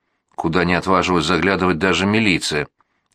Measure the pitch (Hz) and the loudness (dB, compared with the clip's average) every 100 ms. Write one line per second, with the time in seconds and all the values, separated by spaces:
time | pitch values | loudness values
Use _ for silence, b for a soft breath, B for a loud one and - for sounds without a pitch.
0 | _ _ _ - 87 82 87 87 92 92 | _ _ _ -8 -2 0 2 0 2 0
1 | 87 90 78 87 90 95 90 82 95 85 | 2 0 0 0 0 0 0 0 0 0
2 | 98 110 110 80 - 76 71 _ _ _ | 0 0 0 0 -2 -4 -6 _ _ _
3 | _ | _